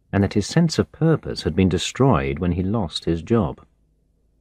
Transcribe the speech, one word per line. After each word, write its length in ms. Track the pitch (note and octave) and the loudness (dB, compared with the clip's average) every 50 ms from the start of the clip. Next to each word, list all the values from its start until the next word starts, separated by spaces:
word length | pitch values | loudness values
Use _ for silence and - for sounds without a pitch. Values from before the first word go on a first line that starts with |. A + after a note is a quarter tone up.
| _ _ - | _ _ 0
and 120 | G2+ G2 | 0 0
that 100 | F#2 - | 0 0
his 140 | G#2+ F#2+ - | -2 -2 0
sense 320 | - D#3+ F3 D#3 - - | 2 2 2 2 2 0
of 100 | G2 - | -2 -2
purpose 540 | - - D#3 D#3+ D#3 - - C2+ A#1 - - | -2 0 2 2 2 0 -2 -6 -8 -6 -4
had 100 | E2+ D#2 | -2 0
been 140 | F2+ F#2+ F#2 | 2 2 2
destroyed 720 | F2+ F2 - - - - B2+ C#3 A2+ C#2+ C2+ C#2 C#2+ D2 | 2 0 -2 -4 0 2 4 4 4 2 0 -2 -4 -2
when 120 | F2+ F2 E2+ | -2 -2 -2
he 100 | F#2 F#2 | -2 -2
lost 400 | F#2+ G#2+ A#2 F#2+ D#2 - - - | -2 -2 -4 -4 -6 -8 -6 -4
his 180 | E2 E2+ E2 D#2+ | -4 -4 -2 -2
job. 420 | E2+ A2+ A#2 F#2+ C2+ B1+ - - _ _ _ _ _ _ _ _ _ _ _ _ _ _ _ | 0 0 2 0 0 -4 -8 -16 _ _ _ _ _ _ _ _ _ _ _ _ _ _ _